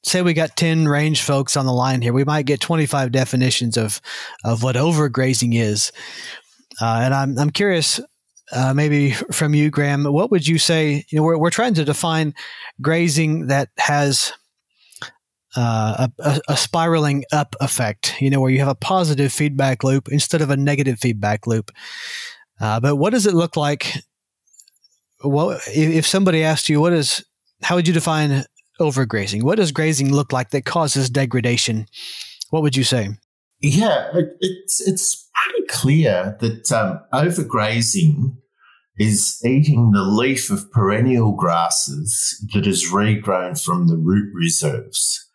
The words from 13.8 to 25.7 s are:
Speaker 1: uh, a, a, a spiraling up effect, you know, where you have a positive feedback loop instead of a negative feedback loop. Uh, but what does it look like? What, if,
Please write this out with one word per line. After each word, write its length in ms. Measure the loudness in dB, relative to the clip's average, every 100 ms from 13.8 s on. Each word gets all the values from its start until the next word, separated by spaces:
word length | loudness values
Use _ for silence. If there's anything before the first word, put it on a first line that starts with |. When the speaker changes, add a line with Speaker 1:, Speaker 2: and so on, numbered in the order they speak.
| 0 2 2 0 -2 -8 _ _ _ _ _ -18 -18 _ _ _ _ -2
Speaker 1:
uh, 500 | 0 0 -2 -2 -4 -2
a, 40 |
a, 180 | -2 -2 -2
a 80 | -4
spiraling 680 | -2 -2 0 2 2 0 -2
up 220 | -2 -2 -4
effect, 560 | -4 -2 -2 -4 -8 -2
you 80 | 0
know, 100 | 2
where 120 | 2
you 80 | 2
have 80 | 2
a 80 | -2
positive 580 | -2 0 2 0 0
feedback 500 | 0 -2 0 0 0
loop 240 | 0 0 0
instead 320 | -2 0 -2
of 80 | 0
a 80 | 0
negative 420 | 0 2 0 0
feedback 480 | -2 -2 -2 -2 -2
loop. 240 | -2 -4 -16 -18 -16 -14 -14 -14 -18 _ _
Uh, 180 | -2 0
but 160 | 0 2
what 140 | 2
does 160 | 2 2
it 80 |
look 240 | 2 0 0
like? 460 | -2 -2 -6 -8 -12 _ _ _ _ _ _ _ _ _ _ _
What, 360 | -2 0 0 -4
if, 280 | -4